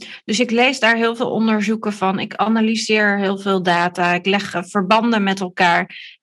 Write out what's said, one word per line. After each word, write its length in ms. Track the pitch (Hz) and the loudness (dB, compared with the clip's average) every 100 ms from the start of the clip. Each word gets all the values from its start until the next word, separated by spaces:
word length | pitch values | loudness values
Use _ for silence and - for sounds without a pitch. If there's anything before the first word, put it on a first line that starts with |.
| - - - | -20 -14 -4
dus 140 | 214 | -2
ik 120 | 240 | 0
lees 280 | 226 254 262 | 2 2 2
daar 160 | 220 233 | 2 2
heel 200 | 233 233 | 0 -2
veel 160 | 254 | -2
onderzoeken 600 | 214 220 214 202 220 214 | 0 0 0 0 -2 -4
van. 260 | 208 190 196 | -2 -2 -2
Ik 160 | 214 - | -4 -2
analyseer 840 | 208 226 220 220 - 214 208 202 | 0 2 2 0 0 2 2 2
heel 180 | 196 196 | 0 -2
veel 240 | 196 190 | 0 0
data. 500 | 180 170 175 180 175 | 2 2 2 0 0
Ik 120 | 175 190 | 0 0
leg, 280 | 202 202 | -2 -2
eh, 100 | 170 | -8
verbanden 600 | - 202 185 220 233 220 | -4 -2 2 2 2 0
met 160 | 196 190 | 0 -2
elkaar 800 | 180 - 175 175 196 - - - | -4 0 2 2 0 -10 -20 -10